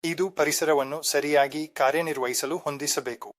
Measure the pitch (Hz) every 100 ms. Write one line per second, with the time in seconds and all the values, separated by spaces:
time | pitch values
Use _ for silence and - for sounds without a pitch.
0 | 165 165 190 185 147 147 156 151 135 151
1 | 151 147 147 147 139 147 156 - 135 147
2 | 165 143 123 123 135 165 151 143 143 -
3 | 127 117 104